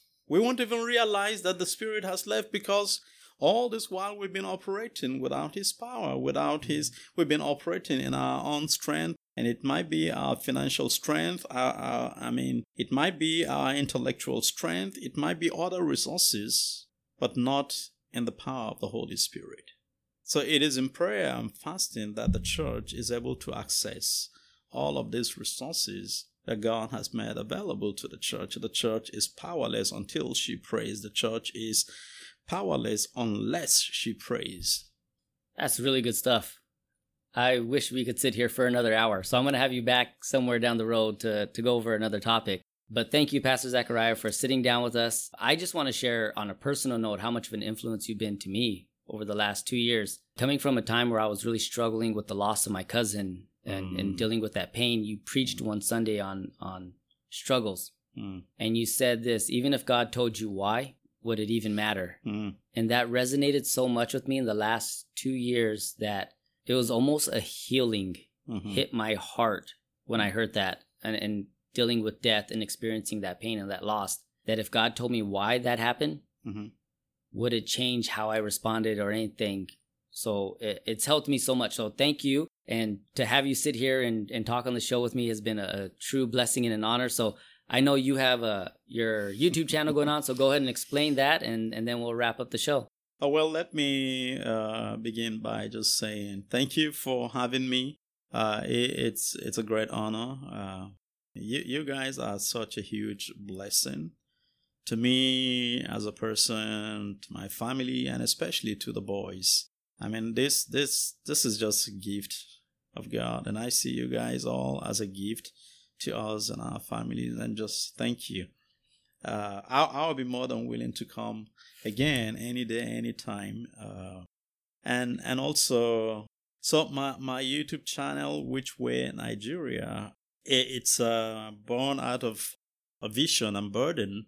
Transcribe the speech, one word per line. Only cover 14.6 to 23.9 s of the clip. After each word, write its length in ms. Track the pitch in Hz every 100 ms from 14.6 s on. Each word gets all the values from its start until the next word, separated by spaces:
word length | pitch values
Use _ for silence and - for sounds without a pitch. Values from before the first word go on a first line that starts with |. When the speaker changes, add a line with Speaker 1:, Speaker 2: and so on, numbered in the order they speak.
| 165 175 196 -
Speaker 1:
it 160 | 139
might 240 | 147 147 170
be 120 | 165
other 280 | - 175 180
resources, 1000 | 165 135 135 175 - 107 110 - - - - _ _ -
but 160 | 127 -
not 400 | 123 139 135 - - _ _
in 100 | 120
the 80 | 117
power 380 | - - 131 110
of 100 | -
the 80 | 117
Holy 280 | 113 - -
Spirit. 560 | - - - - - - _ _ _ _
So 180 | - 151
it 220 | 139 151
is 160 | 151 131
in 100 | 131
prayer 460 | - 180 208 151 123
and 180 | 113
fasting 600 | - 151 180 - 117 107
that 180 | 107 -
the 80 | 107
church 540 | - - 143 113 -
is 160 | - 113
able 240 | 120 123 127
to 160 | -
access 800 | 110 104 - 107